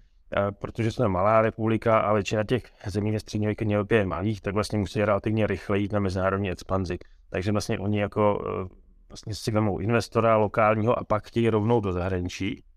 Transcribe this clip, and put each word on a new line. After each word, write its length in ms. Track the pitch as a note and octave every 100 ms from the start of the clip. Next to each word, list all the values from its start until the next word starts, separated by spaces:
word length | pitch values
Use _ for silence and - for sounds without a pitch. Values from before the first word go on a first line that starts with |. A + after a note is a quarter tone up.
| - _ - -
eh, 160 | G2+
protože 400 | - G2 - A2+
jsme 160 | A#2 A2
malá 340 | F2+ G2+ A2
republika 560 | A2 - A2 A2 A#2 A2
a 140 | G2+
většina 320 | G#2+ F2+ A2
těch 180 | G2+ B2 - - G2+
zemí 260 | G#2 G#2
ve 80 | G#2+
střední 260 | - G#2+ G#2+
a 40 |
východní 240 | G#2 A2
Evropě 240 | G#2 G2 A2+
je 80 | F#2+
malých, 340 | D#2+ G2+ G#2+
tak 140 | G#2
vlastně 240 | G2 G2 G#2+
musí 260 | F#2+ G#2+
relativně 420 | G#2 G2 A2+ A2 G2+
rychle 320 | F#2+ - G2+
jít 140 | G2+
na 80 | G#2
mezinárodní 500 | F#2+ F#2 F#2+ G2 G2
expanzi. 480 | E2+ - F#2+ F2 F2+ - - -
Takže 220 | F#2+ F#2+
vlastně 260 | G#2 G#2 G2+
oni 220 | G2+ G#2
jako, 440 | G2+ A2 G#2 G2+ G2
eh, 280 | F#2+ F#2+ - - - -
vlastně 260 | - -
si 160 | G2+ -
vemou 280 | G#2+ G#2+ F2+
investora 580 | G2+ A#2 - A#2 A2+ A2
lokálního 640 | G2+ - G#2+ A2 A2 -
a 60 |
pak 220 | - G#2+ -
chtějí 240 | A#2 A2+
rovnou 300 | G#2+ G#2+ A#2+
do 120 | G2+
zahraničí 720 | F2+ F#2 F2+ F2 - G2 - -